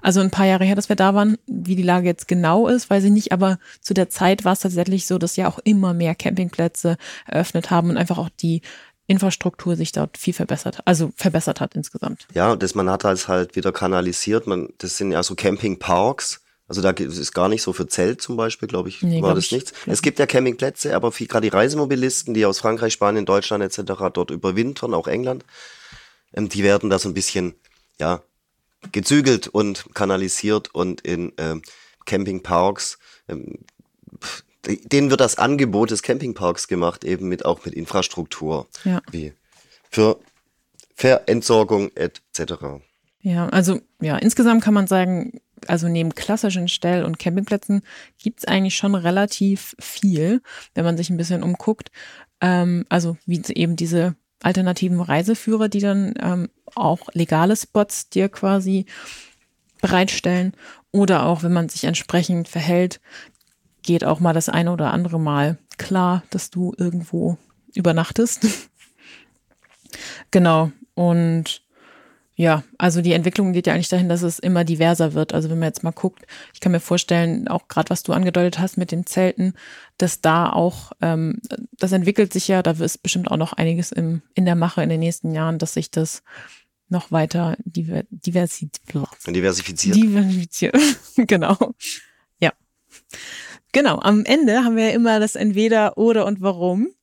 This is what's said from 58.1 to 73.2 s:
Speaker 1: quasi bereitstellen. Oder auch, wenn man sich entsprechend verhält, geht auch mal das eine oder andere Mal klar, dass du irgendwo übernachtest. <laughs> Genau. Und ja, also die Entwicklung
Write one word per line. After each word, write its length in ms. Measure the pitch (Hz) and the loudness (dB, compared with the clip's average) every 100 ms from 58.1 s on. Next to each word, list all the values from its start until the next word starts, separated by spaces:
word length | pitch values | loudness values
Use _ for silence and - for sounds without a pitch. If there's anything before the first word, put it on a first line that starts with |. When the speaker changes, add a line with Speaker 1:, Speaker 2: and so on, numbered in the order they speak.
| - 196 | -2 -2
Speaker 1:
quasi 560 | - 196 196 190 190 196 - - - - _ _ _ _ _ | 0 0 0 2 -2 -2 -10 -18 -18 -20 _ _ _ _ _
bereitstellen. 720 | 185 180 190 - 180 180 185 - - - _ | 0 2 2 0 0 0 0 -4 -18 -20 _
Oder 340 | 202 196 180 143 | 2 4 4 2
auch, 180 | 170 | 0
wenn 80 | 170 | 2
man 140 | 175 165 | 0 0
sich 140 | - | -4
entsprechend 640 | - 165 - 175 175 175 170 | -2 -2 0 -2 0 -2 -2
verhält, 540 | 170 156 175 180 - _ - - _ _ _ _ _ | -6 0 2 2 -2 _ -20 -20 _ _ _ _ _
geht 200 | - 170 - | 0 0 2
auch 140 | 156 | 2
mal 120 | 175 | 2
das 140 | 165 160 | 0 0
eine 220 | - 170 | 0 0
oder 200 | 175 151 | 0 0
andere 260 | - 175 165 | 0 -2 -2
Mal 380 | 156 143 143 160 _ - | 0 0 0 -2 _ -16
klar, 460 | - 190 180 180 - | -4 0 2 0 -2
dass 200 | 190 - | -8 -6
du 240 | 175 180 - | -4 -6 -2
irgendwo 600 | 180 175 165 170 170 170 _ _ _ - | -4 -2 -4 -2 -2 -4 _ _ _ 0
übernachtest. 720 | 175 165 160 - 226 - 220 | 2 2 0 0 0 2 0
<laughs> 220 | 202 - _ _ _ - - _ _ _ _ _ _ _ - - - - | 0 -12 _ _ _ -20 -20 _ _ _ _ _ _ _ -18 -16 -16 0
Genau. 400 | 185 175 160 160 - - | 4 6 4 2 -4 -16
Und 720 | - 175 170 170 165 156 - _ _ _ - _ _ _ - | -2 2 4 2 0 -2 -8 _ _ _ -20 _ _ _ 0
ja, 280 | 170 156 - - | 2 2 0 0
also 240 | 180 170 | 0 2
die 100 | 175 | 2
Entwicklung 400 | 170 | 2